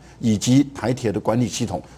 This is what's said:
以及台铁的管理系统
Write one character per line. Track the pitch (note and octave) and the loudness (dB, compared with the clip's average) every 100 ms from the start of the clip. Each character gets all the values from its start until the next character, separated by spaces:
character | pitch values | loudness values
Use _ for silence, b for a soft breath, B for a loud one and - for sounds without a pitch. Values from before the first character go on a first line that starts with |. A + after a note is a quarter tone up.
| B B | B B
以 | A#2+ G#2 | 0 0
及 | - C3 C#3+ | 4 4 4
台 | - G#2+ | -2 -4
铁 | C3 A2+ | -2 -2
的 | G2+ | -2
管 | - A2+ | -2 0
理 | A#2 | -2
系 | - A2 | -2 -6
统 | F2+ B | -6 B